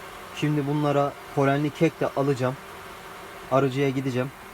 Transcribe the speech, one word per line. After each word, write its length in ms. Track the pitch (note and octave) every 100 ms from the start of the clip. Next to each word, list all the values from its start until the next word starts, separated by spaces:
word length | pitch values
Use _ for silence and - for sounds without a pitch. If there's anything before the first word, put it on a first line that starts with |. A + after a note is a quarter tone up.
| - - - -
Şimdi 300 | D3 D3+ C#3
bunlara 460 | D3+ D3 C#3+ C#3+ - -
polenli 360 | - C#3 C#3 D3
kek 300 | - E3 -
de 80 | C#3+ -
alacağım. 380 | C#3 B2+ B2+ C#3 - - - - - - - - -
Arıcıya 380 | C3 C3+ C3 C#3
gideceğim. 400 | C3 C3+ B2 C3+ - -